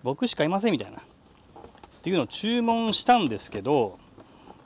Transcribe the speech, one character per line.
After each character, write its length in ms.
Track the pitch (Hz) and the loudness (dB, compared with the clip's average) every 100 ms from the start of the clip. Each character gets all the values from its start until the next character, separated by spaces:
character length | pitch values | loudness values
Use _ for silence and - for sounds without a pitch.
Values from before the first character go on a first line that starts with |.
僕 240 | 123 139 240 | -6 -2 -2
し 80 | |
か 80 | - | 0
い 40 | 147 | 0
ま 120 | 196 | 0
せ 80 | 226 | 0
ん」 20 | |
み 60 | 147 | 0
た 100 | 98 | -4
い 40 | |
な。 60 | - | -14
っ 40 | - - - - - - - - - - | -20 -20 -20 -20 -20 -20 -20 -20 -20 -10
て 60 | 170 | -2
い 40 | |
う 20 | 185 | 0
の 60 | |
を 40 | - | 0
注 360 | - 214 240 | -4 -2 0
文 300 | 233 233 226 | 2 2 0
し 100 | - | 2
た 140 | - 240 | 4 4
ん 100 | 156 | 4
で 80 | 104 | -2
す 140 | - | -6
け 100 | 107 | -4
ど、 380 | 104 147 104 - - - - - - - | 0 2 2 -4 -20 -20 -20 -20 -20 -20